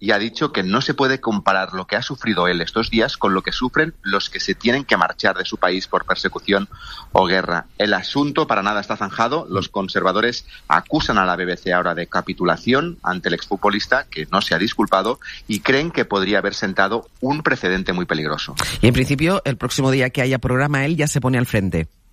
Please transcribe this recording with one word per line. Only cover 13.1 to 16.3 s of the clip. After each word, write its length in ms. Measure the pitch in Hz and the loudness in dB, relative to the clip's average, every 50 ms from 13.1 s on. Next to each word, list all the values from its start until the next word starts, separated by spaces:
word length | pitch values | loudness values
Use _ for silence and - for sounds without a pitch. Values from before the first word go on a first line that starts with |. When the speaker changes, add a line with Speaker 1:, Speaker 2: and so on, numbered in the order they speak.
| 92 90 - - | -4 -2 -2 -2
Speaker 1:
el 60 | 85 | -2
exfutbolista, 680 | - - - 202 190 - 104 101 104 - - 127 135 143 - | -4 -4 -6 -4 0 0 0 0 0 0 0 0 0 0 -4
que 160 | - - 78 78 85 | -8 -10 -4 0 0
no 80 | 98 | 0
se 120 | - - - | 2 2 0
ha 40 | |
disculpado, 640 | 82 92 117 - - 107 - - 95 95 107 - - - - - - - | 0 0 0 0 0 0 2 2 2 2 0 -2 -4 -8 -14 -16 -14 -8
y 140 | - 110 101 | -6 -6 -2
creen 280 | - - 131 135 151 170 | 0 2 2 2 0 0
que 140 | - 135 117 | -2 -2 -2
podría 360 | - 104 98 95 95 | 0 0 0 2 2